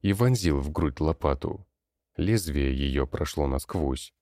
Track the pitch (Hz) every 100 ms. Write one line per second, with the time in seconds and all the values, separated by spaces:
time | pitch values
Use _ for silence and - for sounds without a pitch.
0 | 98 98 123 120 87 71 71 82 78 -
1 | 78 76 76 69 - - - _ _ _
2 | _ - 90 110 82 71 67 67 69 67
3 | 65 - 76 - 69 67 - 90 69 65
4 | - _